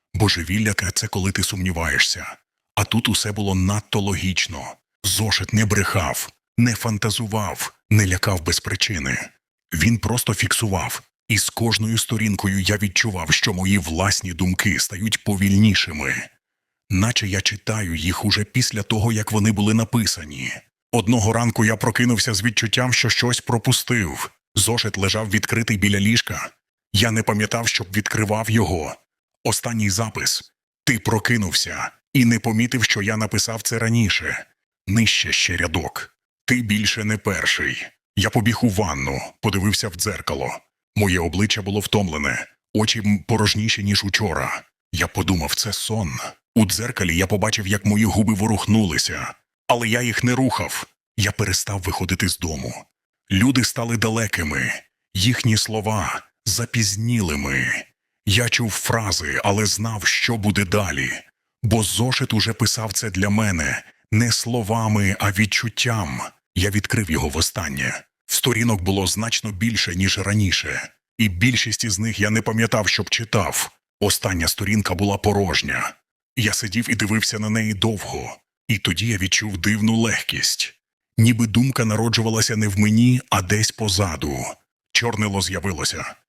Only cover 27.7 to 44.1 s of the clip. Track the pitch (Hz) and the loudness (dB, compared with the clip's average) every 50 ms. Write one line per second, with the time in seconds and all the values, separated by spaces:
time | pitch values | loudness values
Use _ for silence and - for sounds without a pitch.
27.7 | - - 104 92 95 107 - - - 107 110 98 104 110 113 107 107 113 101 80 | -2 -2 -4 -4 -4 -4 -2 -2 -2 0 0 0 0 -2 0 2 2 2 2 2
28.7 | 92 82 73 64 - - _ _ _ _ _ _ _ _ - 117 110 - - 123 | 0 -2 -4 -6 -8 -12 _ _ _ _ _ _ _ _ -2 -2 -2 -2 -2 -4
29.7 | 117 110 104 101 90 104 113 107 - - - - - - - - _ _ _ _ | -2 0 0 0 0 0 -2 -4 -4 -4 -2 -2 -2 -4 -6 -12 _ _ _ _
30.7 | _ _ _ - 123 107 - - 113 107 - - 120 117 101 85 - - - - | _ _ _ -2 -2 0 0 0 0 2 2 2 0 0 0 0 -2 -2 -2 -4
31.7 | - - - - - _ _ _ - 135 123 117 117 110 - 120 107 110 120 123 | -4 -6 -8 -8 -10 _ _ _ 4 4 6 6 6 4 2 0 2 2 2 0
32.7 | - 123 107 - - 107 98 110 110 110 110 101 - 101 - 117 113 110 - - | 0 0 -2 0 0 -2 -2 -2 -2 -2 -2 -2 0 0 -2 -2 -4 -6 -4 -4
33.7 | 120 110 113 113 117 117 110 95 - - - - - - - - _ _ _ _ | -2 0 2 2 4 4 4 4 2 0 -2 -4 -6 -8 -10 -14 _ _ _ _
34.7 | _ _ _ - 98 113 113 101 - - - 78 - - - - 85 82 87 82 | _ _ _ 0 2 4 4 4 2 0 0 0 0 0 0 0 0 -2 -2 -2
35.7 | 80 90 71 - - - - - _ _ _ _ _ _ _ - 127 123 120 104 | -2 -2 -4 -4 -6 -8 -12 -14 _ _ _ _ _ _ _ 0 0 0 2 0
36.7 | 104 107 107 104 - 110 104 107 110 107 - 104 95 82 - - - - - - | 0 0 0 0 -2 -2 -2 -2 -4 -2 -2 -2 -2 0 0 0 0 0 -2 -4
37.7 | - - - - - _ _ _ _ - - 110 - 120 104 120 113 - - 117 | -4 -6 -10 -14 -16 _ _ _ _ 0 0 2 2 2 2 2 2 2 2 2
38.7 | 92 101 104 82 71 67 67 69 67 65 - - - _ - 110 95 98 92 107 | 2 2 0 0 -2 -4 -4 -4 -4 -6 -6 -10 -8 _ -2 -2 0 0 0 0
39.7 | 98 - - 107 85 87 - 107 90 80 - - 76 69 64 62 - - - _ | 0 0 -2 -4 -6 -4 -4 -4 -4 -4 -6 -6 -4 -4 -4 -6 -6 -8 -12 _
40.7 | _ _ _ _ _ 104 104 95 90 90 85 85 82 92 107 107 - 113 92 101 | _ _ _ _ _ 0 2 4 2 2 0 0 0 0 0 0 0 -2 -2 -2
41.7 | 98 104 95 - - 107 101 87 78 76 73 67 - - - - _ _ _ _ | -2 -2 0 2 2 2 2 0 -2 -2 -2 -2 -2 -4 -6 -10 _ _ _ _
42.7 | - 107 107 - - 117 98 104 104 95 - - 117 104 110 101 - 101 107 110 | 0 0 2 2 0 0 2 2 2 2 2 0 2 2 2 2 2 0 0 0
43.7 | - - 101 101 101 - - 98 | -2 0 0 0 0 0 0 0